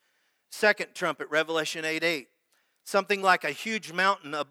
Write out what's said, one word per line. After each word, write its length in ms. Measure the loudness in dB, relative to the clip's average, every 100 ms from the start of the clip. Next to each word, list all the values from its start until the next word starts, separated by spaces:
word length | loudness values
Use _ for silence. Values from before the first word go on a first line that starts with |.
| _ _ _ _ _
Second 440 | 2 4 4 -4 -4
trumpet, 320 | -4 -4 0
Revelation 560 | 0 2 -2 -2 -4 -4
eight 180 | 0
eight. 240 | 0 0 -6 _ _ _ _ _
"Something 380 | -2 -2 0 0
like 220 | 4 2
a 80 | 0
huge 400 | -6 -6 -6 -6
mountain 420 | 0 2 2 -4
of 140 | -6 -6